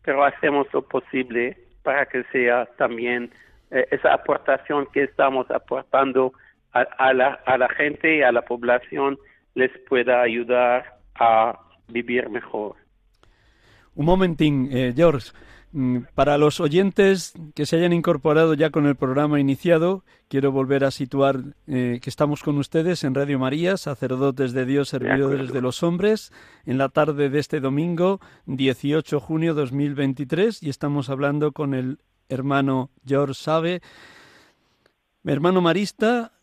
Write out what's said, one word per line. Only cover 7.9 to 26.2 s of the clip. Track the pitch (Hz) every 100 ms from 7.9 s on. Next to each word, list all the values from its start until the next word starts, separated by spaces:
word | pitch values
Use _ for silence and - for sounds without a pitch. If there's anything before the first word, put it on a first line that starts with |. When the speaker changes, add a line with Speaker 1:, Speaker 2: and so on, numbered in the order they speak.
| 143 165 156
Speaker 1:
y |
a | 127
la | 120
población | - 123 120 123 - 151 139 139 - _ _ -
les | 127 - -
pueda | 131 120 123
ayudar | 120 117 120 123 123 123 127 - _ -
a | 117 113 113 - _ _ _
vivir | 117 120 123 117
mejor. | 110 - 110 104 - _ _ _ _ _ _ _ _ _ _ _ -
Speaker 2:
Un | 151
momentín, | 185 185 156 156 143 131
eh, | 127 127 123
George. | 170 135 - - - - _
Mm, | 151 127 123 123 -
para | 139 147
los | 151 -
oyentes | 160 165 196 196 196 190 - - 156 -
que | 147
se | 165
hayan | 175
incorporado | 170 165 156 160 151 165
ya | 151 156
con | 156 143
el | 135
programa | 131 131 151 147
iniciado, | 139 135 175 165 170 190 _ _ _
quiero | 135 139
volver | 135 131 139
a | 135
situar, | - 131 139 139 135 135 - -
eh, | 131 123 120
que | 135
estamos | - 147 147
con | - 143
ustedes | 131 165 160 170
en | 139
Radio | 131 143 139
María, | 131 147 175 196
sacerdotes | 151 135 127 127 139 131 131
de | 127 127
Dios, | 139 139
Speaker 1:
De | 135
Speaker 2:
servidores | 107 135 139 139
Speaker 1:
acuerdo. | 131
Speaker 2:
de | 127
los | 127 -
hombres, | 170 175 202 214